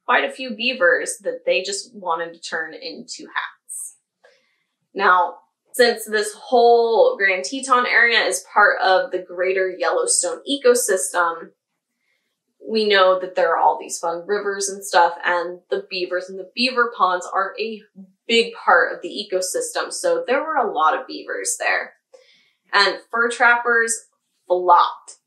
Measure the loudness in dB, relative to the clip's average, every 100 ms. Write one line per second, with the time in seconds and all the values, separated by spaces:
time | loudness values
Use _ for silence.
0 | 0 0 0 -6 -10 -6 -4 0 2 2
1 | -2 -8 -8 -6 -2 -2 -2 -8 -10 -12
2 | -6 -4 -6 -10 -10 -8 -8 -12 -14 -14
3 | -14 -16 -10 -10 -10 _ _ -18 -18 -20
4 | _ _ _ _ _ _ _ _ _ -2
5 | 4 4 2 -2 _ _ _ 2 2 2
6 | -4 -4 -4 -8 0 4 6 6 4 4
7 | 4 4 0 0 -4 -8 0 2 2 2
8 | 4 2 0 -4 -2 4 4 4 2 2
9 | 2 -6 -8 -4 -2 0 -2 -2 -2 0
10 | 0 0 -2 -6 -6 0 2 2 2 0
11 | 0 -2 -2 -2 -12 _ _ _ _ _
12 | _ _ _ _ _ _ -4 0 4 6
13 | 6 4 0 0 2 4 2 2 -6 -6
14 | -6 -6 -4 -4 -2 -4 -6 -8 -2 2
15 | 2 0 -2 -2 -2 -10 -6 -6 -6 -8
16 | -6 -6 -8 -14 -14 -4 -2 0 0 2
17 | 0 0 -4 -4 -4 -4 -8 -8 -14 -20
18 | -20 _ 0 0 0 -2 2 4 2 -4
19 | -10 -10 -4 -4 -4 -4 -4 -6 -6 -4
20 | -2 -2 0 -2 0 -2 -2 0 0 0
21 | -6 -14 -10 -8 -6 -4 -2 -2 -4 _
22 | _ -20 _ _ _ _ _ 0 0 -2
23 | -8 -2 -2 2 2 2 2 0 0 -4
24 | -10 _ _ _ -2 0 4 4 4 -2
25 | -18 -20